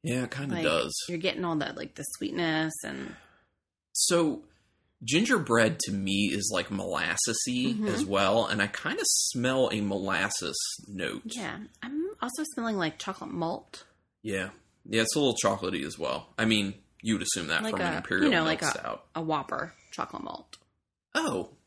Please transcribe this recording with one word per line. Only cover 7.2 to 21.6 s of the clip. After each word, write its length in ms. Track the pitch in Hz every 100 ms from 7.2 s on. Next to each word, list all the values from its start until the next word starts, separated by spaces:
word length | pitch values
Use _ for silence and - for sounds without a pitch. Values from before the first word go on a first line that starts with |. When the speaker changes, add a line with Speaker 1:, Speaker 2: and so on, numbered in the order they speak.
| - 110 - 123 127
Speaker 2:
Mm-hmm. 120 | 120 214
Speaker 1:
as 160 | -
well, 420 | 98 98 98 110 110
and 160 | 104
I 40 | 101
kinda 340 | - - 349
smell 640 | 381 - - 123 127 131 127
a 80 | 107
molasses 760 | 104 98 98 87 101 - 76 - - - -
note. 340 | 98 80 55 220
Speaker 2:
Yeah, 320 | 240 180 - 214 -
I'm 280 | 240 294 359 440
also 220 | 247 277 302
smelling, 220 | - 226 202
like, 220 | 165 -
chocolate 320 | - 190 -
malt. 540 | 170 165 - - - - _ _ _
Speaker 1:
Yeah. 280 | 107 95 95 - _ _
Yeah, 180 | - 113
it's 120 | 113
a 40 | 151
little 160 | 135 113
chocolatey 420 | - 104 90 78 71
as 120 | -
well. 360 | 69 67 - -
I 60 |
mean, 300 | 110 107 98 98 _ _
you 140 | 113
would 80 | 104
assume 240 | 87 95 78
that 140 | 82
Speaker 2:
Like 100 | 220
Speaker 1:
from 80 | -
an 120 | 175
Speaker 2:
a, 20 | 156
Speaker 1:
imperial 260 | - - 294
Speaker 2:
you 40 |
know, 120 | 180
Speaker 1:
milk 160 | 160 160
Speaker 2:
like 20 |
a, 160 | 156 -
Speaker 1:
stout. 280 | - - -
Speaker 2:
a 80 | 165
Whopper 500 | 160 151 - - - - -
chocolate 320 | - - -
malt. 340 | - - - - _ _ _ _ _
Speaker 1:
Oh. 360 | 294 320 92 - -